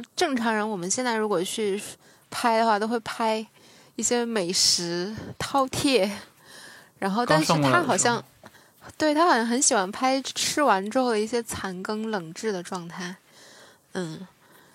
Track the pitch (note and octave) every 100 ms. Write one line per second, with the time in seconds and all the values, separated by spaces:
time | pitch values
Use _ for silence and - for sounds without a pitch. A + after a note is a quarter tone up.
0 | A#3 - E4+ C4 A3+ G#3+ G#3+ G3+ F3 B3+
1 | B3 A3 G#3+ F3+ F#3 - G#3 G3+ - -
2 | - _ _ - A#3+ A3+ A3+ G#3 A3 A#3
3 | - - A3+ A3 A3 _ - - - -
4 | A3 A#3+ A#3 A3 F3 F#3+ - - F3 F3
5 | F#3 A3 - - - C#4 C4 - C#4+ B3
6 | G3+ G3+ - _ - - - - - -
7 | G3 G3+ A#3+ D#4 D#4+ D#3+ C#3+ F4 D#4 F#3
8 | A#3+ A3+ - _ - - - _ - -
9 | D#4 D4+ F4 B3+ A#3 A#3+ D4 A3+ F#3 -
10 | C4 C4+ - - - - C#4 F#3+ G3+ C4
11 | B3+ G#3+ A3 A#3+ A3+ - G3 F3+ F#3+ G#3+
12 | A3 G#3 E3 - A3 F#3 F3 F#3 E3+ E3+
13 | F3+ F#3+ _ - - - - - _ F#3+
14 | E3+ D#3+ F#3 _ _ - -